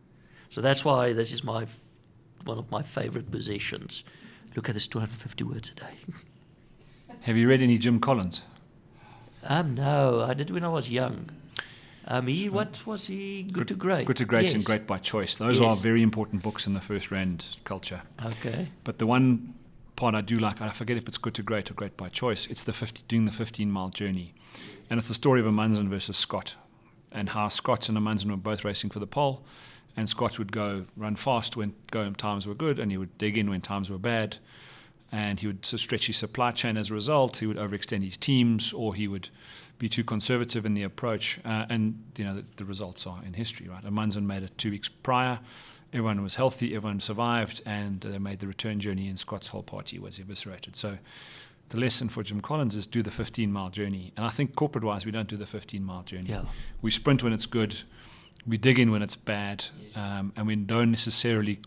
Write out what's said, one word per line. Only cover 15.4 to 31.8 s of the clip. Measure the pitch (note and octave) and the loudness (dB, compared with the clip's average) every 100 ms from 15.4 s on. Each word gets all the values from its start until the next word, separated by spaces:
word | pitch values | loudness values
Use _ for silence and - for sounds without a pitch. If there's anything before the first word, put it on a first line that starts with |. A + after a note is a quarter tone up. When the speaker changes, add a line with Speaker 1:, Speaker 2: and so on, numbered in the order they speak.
| A2+ B2 | 4 6
Speaker 1:
Yes. | A2+ G#2 | 6 6
Speaker 2:
are | |
very | A2 A#2 | 6 6
important | A2+ A2 G#2 G2+ | 6 4 0 -2
books | G#2+ - G2+ | -4 -2 -2
in | |
the | G2 | -2
first | - G2+ - | -2 -4 -2
rand | G2 F#2 E2+ - - | -2 -2 -2 -6 -12
culture. | - F#2+ - F2+ - - A2+ | -8 -8 -8 -10 -12 -10 -8
Speaker 1:
Okay. | A2+ A#2 A#2+ F3+ - | -4 -4 -4 -4 -6
Speaker 2:
But | - - | -8 0
the | A2+ | 4
one | B2 C3 A#2 - - - - - - | 6 8 6 2 -12 -20 -20 -18 0
part | B2 G#2+ | 2 2
I | |
do | G2+ A2+ | 2 2
like, | A2 G2 | 2 0
I | G#2+ | -6
forget | - A2 A#2+ | -4 -2 -2
if | A#2 | -2
it's | - | -4
Good | A2+ A2 | -4 -4
to | |
Great | G#2 G#2+ - | -2 -2 -2
or | - | -6
Great | G2+ - | -8 -8
by | F#2 | -8
Choice, | - B2 G2 - | -2 0 0 -2
it's | - | -2
the | - | -2
fifty, | G#2+ A#2+ - - | -2 -6 -8 0
doing | A#2 G#2+ | 2 2
the | |
fifteen | - A2+ - G#2 | 0 -6 -2 -2
mile | G2 F#2 | -2 -4
journey. | - G2+ F#2+ E2+ - - - - - - | -4 -4 -4 -6 -14 -20 -18 -16 -18 -4
And | A#2 | -2
it's | - | 0
the | |
story | G#2+ D3 B2+ | 2 6 6
of | A2 | 6
Amundsen | G#2+ A2 G#2+ G2+ | 4 4 4 2
versus | G2 - F#2+ | 0 -2 0
Scott, | - G2 - - - _ - - - | 0 -2 -6 -10 -18 _ -20 -20 -12
and | A2 G2 | -4 -2
how | A2 G#2 | 0 2
Scott | - - A#2 - | 2 2 0 2
and | G#2+ | 2
Amundsen | G#2+ G#2+ G2+ | 2 2 0
were | G2 | -2
both | G#2+ G#2 G#2 | -2 -2 -2
racing | G2 G#2 | -2 -4
for | G#2 | -4
the | - | -4
pole, | - C#3+ C3+ - - - - - - | 0 0 0 -8 -20 -20 -20 -12 -4
and | G#2+ | -2
Scott | - A#2+ - | 0 0 -2
would | G2+ | -4
go | G#2+ G#2 G2 F#2 - | -2 -2 -4 -8 -8
run | G#2+ G#2 | -4 -2
fast | - A#2+ G#2+ A#2 | 2 0 0 -4
when | G#2 - | -4 -6